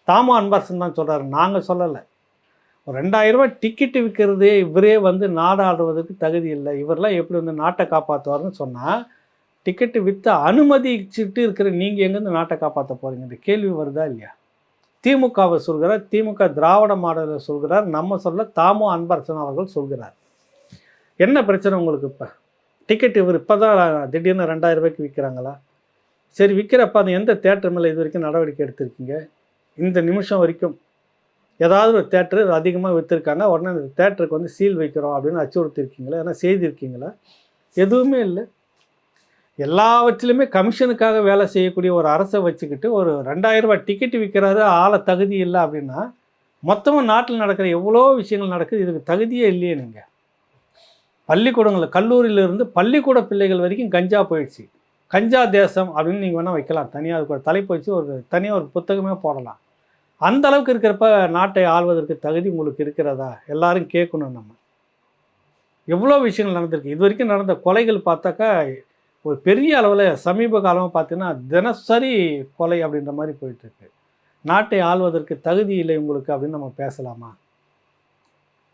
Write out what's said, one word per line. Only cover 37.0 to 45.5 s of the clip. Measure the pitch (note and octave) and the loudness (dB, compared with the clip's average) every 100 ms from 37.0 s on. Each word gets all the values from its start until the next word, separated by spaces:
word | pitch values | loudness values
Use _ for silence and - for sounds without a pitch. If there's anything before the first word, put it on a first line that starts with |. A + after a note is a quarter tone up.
| D3+ - _ _ _ _ _ - | -14 -16 _ _ _ _ _ 0
எதுவுமே | G3 B3 C4 C4 | 2 2 2 0
இல்ல. | G3+ F3+ A#3 _ _ _ _ _ _ _ _ _ _ - | -2 -4 -10 _ _ _ _ _ _ _ _ _ _ -10
எல்லாவற்றிலுமே | C#3+ F3+ A3 A#3+ A#3+ A#3 B3 B3+ C4 | -2 2 4 4 2 0 0 0 2
கமிஷனுக்காக | F#3+ G#3 A3+ B3+ A#3 A3+ A3 | 0 0 0 0 0 0 2
வேலை | G3+ G3 G3 | 2 2 2
செய்யக்கூடிய | G3 F#3 F#3 F3+ | 0 0 0 0
ஒரு | F3 D#3 | 2 2
அரசை | D#3 G3 G3+ | 0 0 0
வச்சுக்கிட்டு | F3 - D3+ C#3 A3 | 0 -2 -8 -6 -2
ஒரு | G#3 F3 C#3+ | 0 0 -2
ரெண்டாயிரம் | B2+ D#3 A3 A3 A3 | -4 -2 2 2 4
ரூபாய் | G3+ G3+ | 2 0
டிக்கெட் | G3+ B3+ A#3+ | -4 -2 -2
விற்கிறாரு, | G3+ G3+ G3 G3+ G#3 E3+ | -2 2 2 4 4 4
ஆள | G3 G3+ | 4 2
தகுதி | G3 F#3 G3 G3 | 2 0 0 -2
இல்ல | F3 | 0